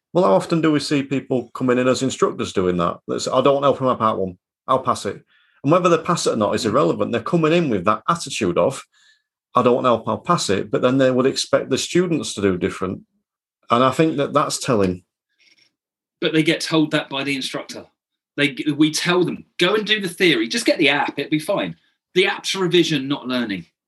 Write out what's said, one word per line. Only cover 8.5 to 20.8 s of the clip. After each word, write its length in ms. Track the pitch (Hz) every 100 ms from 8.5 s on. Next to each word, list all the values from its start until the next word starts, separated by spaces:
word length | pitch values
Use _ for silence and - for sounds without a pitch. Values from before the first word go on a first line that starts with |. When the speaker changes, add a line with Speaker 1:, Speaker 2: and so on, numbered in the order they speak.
| 87
Speaker 1:
of, 260 | 101 131 - _ _ _ _ _ _
"I 80 | 123
don't 140 | 123 127
want 100 | 127
help, 200 | 117 117
I'll 120 | 110
pass 320 | - 175 -
it," 200 | 101 107
but 120 | -
then 160 | 123 135
they 120 | 131
would 160 | 127 127
expect 440 | - - 123 120
the 80 | 127
students 560 | - 170 185 151 110
to 80 | -
do 160 | 98 87
different. 440 | 92 - 92 - - _ _ _ _ _ -
And 120 | 117
I 80 | 131
think 280 | 127 160 139
that 160 | 131
that's 240 | 139 147 -
telling. 420 | - 110 95 90 _ _ _ _ _ _ _ _ _ _ _ -
Speaker 2:
But 140 | 170
they 80 | 160
get 180 | 160 156
told 300 | - 160 151
that 180 | 151 -
by 160 | 135
the 100 | 139
instructor. 520 | 135 127 139 - 110 - _ _ _ _ -
They 140 | 143
g-, 180 | 131 151
we 200 | 139 156
tell 320 | 156 170 180
them, 220 | 156 101 - -
"Go 160 | 180
and 120 | 214 202
do 120 | 214
the 100 | 190
theory. 360 | - 180 123 117
Just 200 | 233 -
get 120 |
the 120 | 285